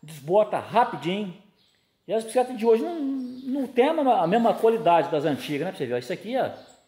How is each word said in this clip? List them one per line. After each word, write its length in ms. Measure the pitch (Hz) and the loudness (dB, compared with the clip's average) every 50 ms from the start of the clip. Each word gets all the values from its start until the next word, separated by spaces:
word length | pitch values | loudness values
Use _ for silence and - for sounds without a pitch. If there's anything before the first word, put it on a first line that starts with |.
desbota 560 | - 156 156 151 131 143 175 208 214 208 - 147 | -20 -18 -20 -16 -4 2 2 2 2 2 0 -6
rapidinho. 760 | 117 - 151 214 247 247 185 151 135 160 185 202 214 190 170 - _ _ _ _ _ _ _ _ _ _ _ _ _ - | -6 0 2 2 2 2 -2 -8 -6 -4 -4 -4 -6 -8 -10 -16 _ _ _ _ _ _ _ _ _ _ _ _ _ -4
E 60 | 196 | -4
as 100 | 226 220 | -4 -4
bicicletas 340 | 226 - 247 247 247 262 214 | 0 0 0 0 0 -2 -2
de 80 | 214 | 4
hoje 180 | 233 226 226 269 | 4 4 4 4
não, 120 | 339 349 330 | -2 -4 -4
não 680 | 285 269 269 269 254 247 254 254 262 269 247 285 269 - | -4 -4 -4 -4 -6 -10 -12 -12 -8 -6 -4 -4 -4 -4
tem 200 | - - 240 294 | 2 2 2 2
a 60 | 320 | 2
mesma, 280 | 330 285 262 240 202 | 2 2 2 4 4
a 60 | 175 165 | 2 2
mesma 260 | 185 240 233 226 185 | 2 2 4 2 2
qualidade 560 | - - 226 226 220 165 165 170 165 156 165 | 4 2 2 2 4 4 4 4 4 4 2
das 160 | - 151 139 | -2 -2 0
antigas, 400 | 160 143 - - - 151 139 151 | 0 -2 -2 -4 -6 -4 -4 -4
né? 60 | 185 | -6
Pra 60 | - - | -6 -8
você 80 | 151 | -6
ver, 80 | 120 120 | -4 -4
ó, 40 | 123 | -4
isso 160 | 123 - 185 | -4 -6 -8
aqui, 240 | - - 202 247 262 | -8 -8 -6 -4 -2
ó. 120 | 196 127 104 - - - - _ _ | -2 -2 -4 -10 -18 -20 -20 _ _